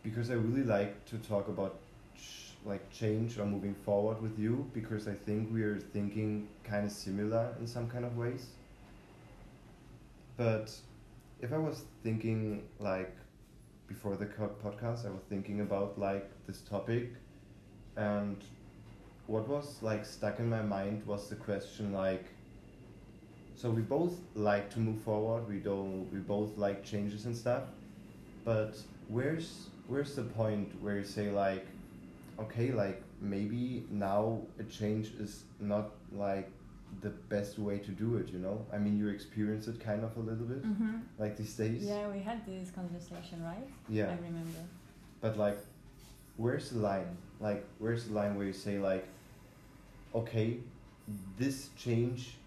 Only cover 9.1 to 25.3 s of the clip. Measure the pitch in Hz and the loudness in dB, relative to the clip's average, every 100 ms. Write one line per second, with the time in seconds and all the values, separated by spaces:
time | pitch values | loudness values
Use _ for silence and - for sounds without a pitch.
9.1 | - - - - - - - - - - | -20 -18 -18 -18 -18 -20 -20 -18 -18 -18
10.1 | - - - 117 110 - - - - - | -20 -12 4 6 6 0 -10 -14 -18 -18
11.1 | - - - 120 156 156 - - - 113 | -20 -20 -8 0 2 2 0 -8 -4 0
12.1 | 110 113 110 110 104 - - 104 95 92 | 2 2 2 2 0 -6 -4 0 2 0
13.1 | - - - - - - - - 95 104 | -8 -18 -20 -20 -20 -20 -20 -12 -4 -2
14.1 | 95 101 - 104 - 104 - 117 117 101 | 0 -2 -2 -2 -2 -6 -2 -2 -2 -4
15.1 | 95 - 98 101 101 101 98 101 - 101 | -6 -2 -2 0 0 2 2 2 2 2
16.1 | 98 - - - 95 - 101 113 117 120 | 2 -2 -12 -10 -10 -2 -2 2 2 2
17.1 | - - - - - - - - 110 107 | -8 -16 -18 -18 -18 -18 -18 -10 0 2
18.1 | 104 101 98 - - - - - - - | 4 2 -4 -8 -16 -16 -16 -16 -16 -18
19.1 | - - 110 123 147 143 - 110 104 - | -14 0 0 2 0 0 -2 0 2 -2
20.1 | - 104 104 117 113 107 98 98 107 107 | -2 0 2 4 4 2 2 2 0 0
21.1 | 101 - 104 - 98 - - 101 98 95 | -2 -2 -6 0 0 -2 -2 0 4 4
22.1 | 90 - - - - - - - - - | 2 -4 -14 -16 -16 -16 -16 -16 -16 -16
23.1 | - - - - - 120 113 107 143 175 | -18 -18 -18 -16 -4 2 4 4 4 4
24.1 | - - 107 104 101 - 117 110 107 - | 0 -6 2 6 6 4 2 2 2 2
25.1 | 107 110 | 2 4